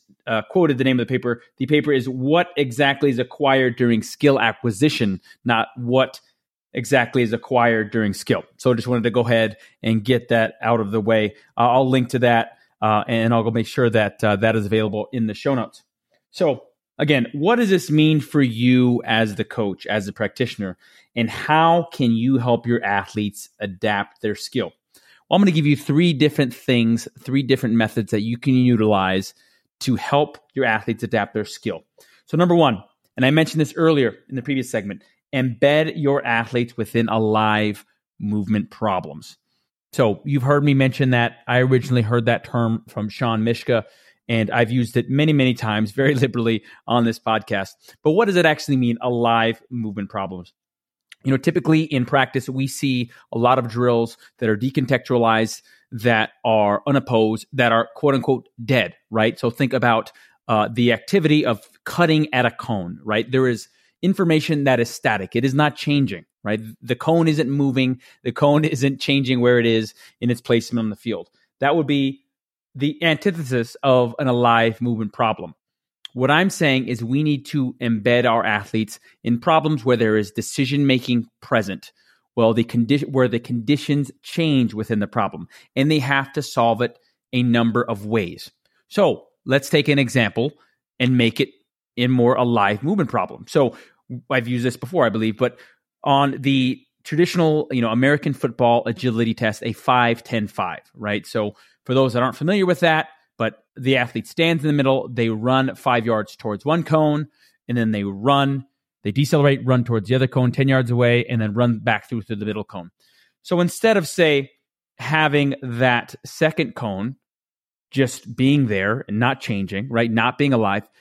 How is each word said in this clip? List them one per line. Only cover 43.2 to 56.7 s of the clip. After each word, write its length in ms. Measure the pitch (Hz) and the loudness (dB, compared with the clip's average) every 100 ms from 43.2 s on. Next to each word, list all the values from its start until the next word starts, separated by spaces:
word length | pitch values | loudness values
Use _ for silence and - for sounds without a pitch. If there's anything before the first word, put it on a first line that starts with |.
| 120 113 | -2 0
Mishka, 400 | 113 117 - 117 - _ _ _ - | 0 -2 -2 -2 -2 _ _ _ -4
and 220 | 113 104 | -2 0
I've 200 | 120 113 | 0 0
used 260 | 127 117 123 | 0 -2 -2
it 140 | 120 | 0
many, 220 | 135 156 | 0 2
many 220 | 147 127 | 2 2
times, 380 | 120 110 107 104 | 0 -2 -2 -2
very 220 | 135 139 | 0 0
<laughs> 0 | |
liberally 500 | 131 127 120 117 110 - - - | 2 0 0 0 -2 -6 -12 -2
on 180 | 120 | 0
this 140 | 117 110 | 0 -2
podcast. 520 | 113 110 - 101 95 - - - | -2 -2 -2 -6 -6 -12 -20 -4
But 100 | 151 | 0
what 140 | 185 214 | 2 2
does 100 | 180 | 4
it 100 | 160 | 2
actually 300 | 147 - 131 | 0 -2 0
mean, 220 | 120 117 | 0 0
alive 640 | 123 120 117 113 113 110 - | -2 0 2 2 0 -4 -8
movement 400 | 123 110 98 98 | -8 -8 -8 -8
problems? 420 | 104 95 92 87 _ _ _ _ _ - - | -8 -8 -10 -18 _ _ _ _ _ -20 -8
You 60 | 135 | -2
know, 60 | 135 | -2
typically 460 | 175 170 156 160 | 0 0 2 2
in 220 | 160 135 | 0 -2
practice, 440 | 120 139 127 131 135 | 0 0 0 -2 -6
we 180 | 131 135 | -6 -6
see 440 | - 139 127 120 - - | -4 -2 -2 -4 -12 -8
a 60 | 113 | 0
lot 200 | 120 131 | 2 2
of 100 | 120 | 0
drills 480 | 117 123 117 117 - - - | -2 0 2 -2 -8 -20 -4
that 100 | 113 | -2
are 80 | 104 | 0
decontextualized, 1080 | 131 147 127 127 - 123 113 113 110 - _ _ _ | -2 -2 0 -2 0 0 2 2 0 -6 _ _ _
that 380 | 117 120 110 110 _ | -4 0 2 0 _
are 380 | 120 110 101 | 0 2 2